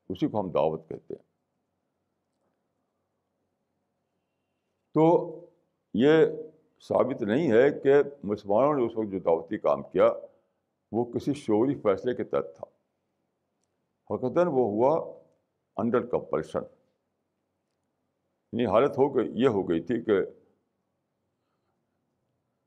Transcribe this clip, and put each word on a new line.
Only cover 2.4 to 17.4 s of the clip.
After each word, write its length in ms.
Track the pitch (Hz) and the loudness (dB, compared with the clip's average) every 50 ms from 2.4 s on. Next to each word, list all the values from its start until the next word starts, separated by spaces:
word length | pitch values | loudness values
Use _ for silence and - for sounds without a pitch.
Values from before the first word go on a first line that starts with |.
| _ _ _ _ _ _ _ _ _ _ _ _ _ _ _ _ _ _ _ _ _ _ _ _ _ _ _ _ _ _ _ _ _ _ _ _ _ _ _ _ _ _ _ _ _ _ _ _ _ _ | _ _ _ _ _ _ _ _ _ _ _ _ _ _ _ _ _ _ _ _ _ _ _ _ _ _ _ _ _ _ _ _ _ _ _ _ _ _ _ _ _ _ _ _ _ _ _ _ _ _
تو 380 | - 151 160 165 175 - - - - - - - _ _ _ _ _ _ _ _ - | 0 4 4 6 4 4 0 -4 -12 -16 -20 -20 _ _ _ _ _ _ _ _ -2
یہ 320 | 104 131 151 160 160 151 - - - - - - _ _ _ _ _ | 2 4 6 6 6 4 2 0 -4 -12 -16 -20 _ _ _ _ _
ثابت 420 | - - 101 101 113 123 131 123 | -6 -2 0 0 0 0 -2 -4
نہیں 300 | 113 98 113 151 175 131 | -2 -2 0 0 2 4
ہے 280 | 107 117 135 151 147 - | 4 4 4 4 2 0
کہ 140 | - 135 139 147 139 143 - - - | 2 4 4 4 2 0 -6 -12 -8
مسلمانوں 500 | 101 101 - - 98 101 113 135 151 151 | -8 -8 -6 -2 0 2 2 2 2 2
نے 120 | 135 117 | 0 -2
اس 100 | 113 113 | -4 -4
وقت 160 | 113 110 98 | -6 -6 -6
جو 60 | 95 90 | -6 -2
دعوتی 400 | - 87 82 - - - 104 - | 0 0 0 0 0 -6 -8 -2
کام 240 | - 76 71 71 | 0 0 0 0
کیا 220 | 71 - - 92 107 117 - - - - _ _ _ _ _ _ _ _ _ _ _ _ | -4 -2 2 4 4 4 2 -2 -8 -18 _ _ _ _ _ _ _ _ _ _ _ _
وہ 120 | 104 113 120 | -6 -4 -4
کسی 300 | 120 - 117 - 147 135 | -4 -6 -6 -6 -6 -6
شعوری 400 | - - 110 104 107 123 139 139 | -4 -2 0 0 0 0 0 -2
فیصلے 400 | 143 - 104 95 - 127 123 123 | -2 0 0 0 0 -2 -6 -6
کے 100 | - - | -6 -6
تحت 320 | - - - - - - | -4 -4 -4 -4 -6 -10
تھا، 100 | - - - _ _ _ _ _ _ _ _ _ _ _ _ _ _ _ _ _ _ _ _ _ _ _ _ _ _ _ - 104 | -20 -20 -20 _ _ _ _ _ _ _ _ _ _ _ _ _ _ _ _ _ _ _ _ _ _ _ _ _ _ _ -8 -6
حقیقتاً 320 | - 123 123 - 170 180 | -6 -6 -2 0 0 0
وہ 240 | 175 135 127 120 104 | 2 2 0 0 0
ہوا 340 | 104 110 127 139 160 - - - - - - _ _ _ _ _ _ _ _ _ _ 98 | 0 2 2 2 2 0 -4 -8 -14 -18 -20 _ _ _ _ _ _ _ _ _ _ -4
under 180 | 107 117 117 120 | -2 0 0 -2
compulsion۔ 680 | 92 - - 76 - - - 76 78 - - - - - _ _ _ _ _ _ _ _ _ _ _ _ _ _ | -2 -2 -4 -6 -4 -4 -4 -6 -4 -6 -6 -8 -8 -8 _ _ _ _ _ _ _ _ _ _ _ _ _ _